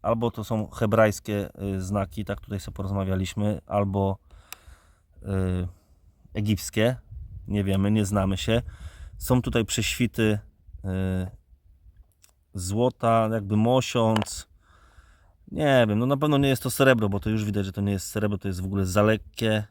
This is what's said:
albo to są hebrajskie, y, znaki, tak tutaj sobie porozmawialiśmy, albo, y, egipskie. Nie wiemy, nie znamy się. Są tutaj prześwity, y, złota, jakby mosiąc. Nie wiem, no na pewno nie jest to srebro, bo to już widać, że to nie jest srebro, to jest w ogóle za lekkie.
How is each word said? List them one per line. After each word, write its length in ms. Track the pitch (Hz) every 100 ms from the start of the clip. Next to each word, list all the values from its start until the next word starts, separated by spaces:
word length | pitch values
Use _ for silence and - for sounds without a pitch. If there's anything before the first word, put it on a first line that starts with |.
albo 280 | 98 117 120
to 140 | -
są 260 | 104 110 107
hebrajskie, 760 | - 110 110 110 101 - 104 98 - 98 95
y, 40 |
znaki, 420 | 92 101 95 -
tak 160 | 101 98
tutaj 200 | - 101
sobie 140 | -
porozmawialiśmy, 840 | - 95 98 95 95 92 - 104 95 -
albo, 520 | 104 101 98 98 95 _ - _ - - - _ _ _ -
y, 40 | - 95 92 90 90 - _ _ _ _ -
egipskie. 640 | 113 104 104 - 110 113 127 - - - - -
Nie 160 | 104
wiemy, 260 | 98 98 101
nie 140 | 107
znamy 320 | 98 101 95 95
się. 260 | - 113 - - - - - -
Są 240 | - 127
tutaj 220 | 120 117
prześwity, 760 | 107 - 104 - 120 - 110 104 - _ - -
y, 40 | 98 92 95 92 92 - _ _ _ _ - - _ _ _ _ _
złota, 760 | 98 87 104 123 - 117 113 110
jakby 240 | 110 101 107
mosiąc. 920 | 113 127 120 123 113 110 107 - - _ _ _ _ - _ _ _ _ -
Nie 320 | 147 147 131 110
wiem, 100 | 104
no 80 | 127
na 100 | 139
pewno 220 | 151 143
nie 100 | 139
jest 140 | 131
to 80 | 131
srebro, 380 | - 135 120 104
bo 120 | 98
to 100 | 107
już 140 | 110
widać, 220 | 104 101 98
że 60 |
to 80 | 98
nie 120 | 101
jest 140 | 98 -
srebro, 320 | 104 104 101
to 100 | 101
jest 120 | 90
w 40 |
ogóle 220 | 92 98 92
za 160 | 95
lekkie. 640 | 104 110 - - 110 107 107